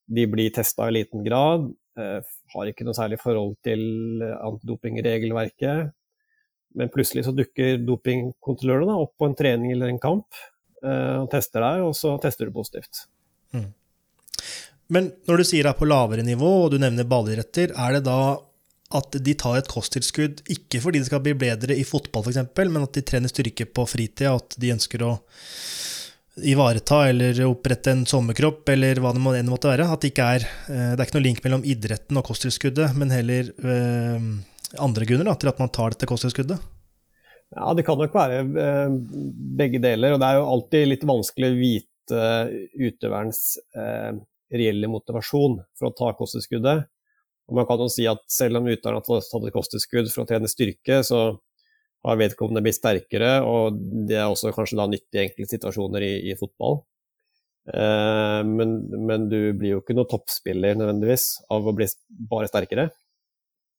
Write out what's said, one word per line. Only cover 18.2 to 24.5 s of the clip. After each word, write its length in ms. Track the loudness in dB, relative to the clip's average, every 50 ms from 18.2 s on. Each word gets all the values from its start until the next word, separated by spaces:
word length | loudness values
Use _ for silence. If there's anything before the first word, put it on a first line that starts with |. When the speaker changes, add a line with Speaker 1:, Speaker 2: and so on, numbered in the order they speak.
| 2 0 0 -2 -6 _ _ _ _ _ _ _ _ -6
Speaker 2:
at 220 | -4 -4 -4 -4
de 220 | -4 -2 0 0 0
tar 240 | 0 0 0 0
et 100 | 0 -2
kosttilskudd, 760 | -2 -6 -6 -6 -4 -4 -4 -4 -2 -2 -2 -2 -2 -4 -8 -8
ikke 320 | -8 -8 -8 -6 -6 -6 -2
fordi 200 | 0 0 0 0
de 60 | 0
skal 140 | 0 -2 0
bli 140 | 0 0 0
bedre 420 | 0 0 -2 -2 -2 -2 -2 0
i 80 | 0 0
fotball 400 | 0 -2 -4 -2 -4 -4 -4 -2
for 80 | -2
eksempel, 380 | -2 -2 -2 -2 0 0 0 2
men 120 | 2 0 -2
at 100 | -2 -2
de 80 | -4
trener 260 | -2 0 0 0 0
styrke 380 | -2 -2 -2 -2 -2 -4 -6 -8
på 160 | -4 -2 -2 -2
fritida, 500 | -2 -2 -4 -4 -4 -2 -2 0 2 2
at 180 | 0 -2 -6